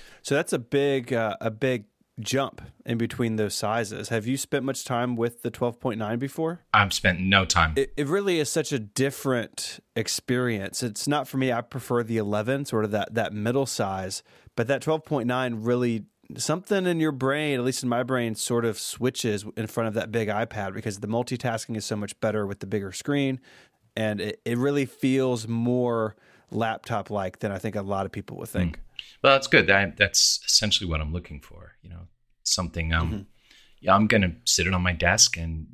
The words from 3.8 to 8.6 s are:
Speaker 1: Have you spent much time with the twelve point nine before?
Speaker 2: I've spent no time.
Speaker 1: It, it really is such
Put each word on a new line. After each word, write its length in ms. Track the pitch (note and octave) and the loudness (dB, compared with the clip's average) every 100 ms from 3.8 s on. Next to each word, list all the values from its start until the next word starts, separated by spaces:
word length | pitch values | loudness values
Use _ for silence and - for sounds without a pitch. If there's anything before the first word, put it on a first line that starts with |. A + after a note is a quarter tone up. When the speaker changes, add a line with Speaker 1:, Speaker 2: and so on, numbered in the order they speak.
| G#2 G2+ G2+ | -2 -6 -2
Speaker 1:
Have 180 | A2+ A2+ | -2 0
you 100 | C3+ | -4
spent 280 | - C#3 | -2 -2
much 200 | C3+ C3 | -2 -4
time 300 | - A#2+ B2 | -2 -2 0
with 280 | A#2 A#2+ - | 0 -2 -2
the 100 | A#2+ | -6
twelve 260 | - A#2+ A#2+ | -2 -4 -2
point 220 | C3 A2 | -4 -2
nine 180 | G#2+ A#2+ | -2 -2
before? 440 | C3+ - D#3+ F3 - | -4 -2 -4 -4 2
Speaker 2:
I've 180 | G#2+ G2+ | 4 4
spent 280 | - - F2 | 2 0 2
no 240 | F#2 G2 | 4 4
time. 300 | F#2 F2 D#2+ D#2 | 4 4 4 2
Speaker 1:
It, 160 | C3+ C#3+ | -2 -2
it 120 | C#3 | -2
really 320 | G3 G3 E3 | 0 2 0
is 100 | C#3+ | 0
such 220 | E3 | -2